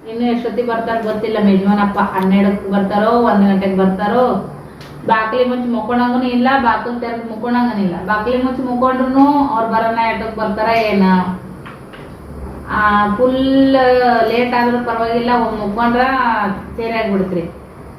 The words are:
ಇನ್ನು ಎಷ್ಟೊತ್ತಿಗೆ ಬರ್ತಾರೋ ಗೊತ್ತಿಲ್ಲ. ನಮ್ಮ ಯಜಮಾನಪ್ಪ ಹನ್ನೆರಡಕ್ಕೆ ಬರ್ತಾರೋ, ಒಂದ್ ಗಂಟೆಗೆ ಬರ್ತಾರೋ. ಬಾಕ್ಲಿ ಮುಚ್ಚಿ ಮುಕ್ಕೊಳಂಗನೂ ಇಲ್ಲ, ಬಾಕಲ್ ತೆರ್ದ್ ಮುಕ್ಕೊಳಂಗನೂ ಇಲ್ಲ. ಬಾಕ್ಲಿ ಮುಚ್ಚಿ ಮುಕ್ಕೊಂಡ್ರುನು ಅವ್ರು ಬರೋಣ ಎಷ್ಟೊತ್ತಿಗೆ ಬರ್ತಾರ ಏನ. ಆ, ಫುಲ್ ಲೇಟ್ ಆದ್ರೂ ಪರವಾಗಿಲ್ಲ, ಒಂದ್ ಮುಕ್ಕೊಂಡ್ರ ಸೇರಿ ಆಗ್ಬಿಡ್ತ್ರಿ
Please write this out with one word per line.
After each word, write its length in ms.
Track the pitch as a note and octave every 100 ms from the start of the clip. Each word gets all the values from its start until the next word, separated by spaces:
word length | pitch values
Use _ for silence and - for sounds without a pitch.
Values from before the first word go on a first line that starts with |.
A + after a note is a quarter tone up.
| A3
ಇನ್ನು 220 | A#3 A#3+
ಎಷ್ಟೊತ್ತಿಗೆ 360 | A#3 A#3 G#3 A#3+
ಬರ್ತಾರೋ 360 | A3+ A3+ A3+
ಗೊತ್ತಿಲ್ಲ. 340 | G#3 G#3+ A3 A3
ನಮ್ಮ 100 | G3+
ಯಜಮಾನಪ್ಪ 500 | F#3+ G3 G#3 G3+ G#3
ಹನ್ನೆರಡಕ್ಕೆ 720 | G3+ F#3+ F#3+ G3 G3 G3 G3
ಬರ್ತಾರೋ, 400 | G3 F#3+ G#3 G#3+
ಒಂದ್ 360 | A#3+ A#3 G#3 G3
ಗಂಟೆಗೆ 300 | F#3+ G3 F#3+
ಬರ್ತಾರೋ. 760 | F#3+ F#3+ G#3 A#3+ B3 - - - - - - - -
ಬಾಕ್ಲಿ 380 | A3+ A3 B3 B3
ಮುಚ್ಚಿ 240 | B3 A#3+
ಮುಕ್ಕೊಳಂಗನೂ 540 | A#3 A#3+ A#3+ A#3+ B3
ಇಲ್ಲ, 240 | B3+ A#3+ B3+ C4+
ಬಾಕಲ್ 420 | A#3+ A3+ A#3+ A#3+
ತೆರ್ದ್ 300 | A#3 A#3 A3+
ಮುಕ್ಕೊಳಂಗನೂ 500 | G#3+ A#3+ A#3+ A#3+ G#3
ಇಲ್ಲ. 120 | F#3 E3+ F#3
ಬಾಕ್ಲಿ 380 | G#3+ A3 B3+
ಮುಚ್ಚಿ 200 | B3+ -
ಮುಕ್ಕೊಂಡ್ರುನು 840 | B3 B3 C4 B3 B3+ C4+ C#4 C#4+ C#4
ಅವ್ರು 260 | A3+ A3+
ಬರೋಣ 260 | A3 A3+ A3+
ಎಷ್ಟೊತ್ತಿಗೆ 500 | A3+ G#3+ A3 G#3+ G#3+
ಬರ್ತಾರ 180 | G3+ A3 A3+
ಏನ. 260 | G#3+ G3 F#3 F#3 F#3 - - - - - - - - - - - - - -
ಆ, 360 | G3+ G#3 G#3 G#3 G3+
ಫುಲ್ 580 | B3+ C4 C4+ C4+ C4+ C4 B3+ B3 A#3+ A#3 A3
ಲೇಟ್ 240 | A#3 B3
ಆದ್ರೂ 320 | A#3+ A#3+ A#3+ A#3
ಪರವಾಗಿಲ್ಲ, 440 | A3+ A3+ A#3 A#3+ A#3+ A#3
ಒಂದ್ 120 | G#3+
ಮುಕ್ಕೊಂಡ್ರ 420 | G3 G#3 A#3 A#3+ C4 C4 A#3 G#3+ G3+ G3 - -
ಸೇರಿ 200 | A3+ A3+
ಆಗ್ಬಿಡ್ತ್ರಿ 420 | G3+ F#3+ F#3 F3 - - - - -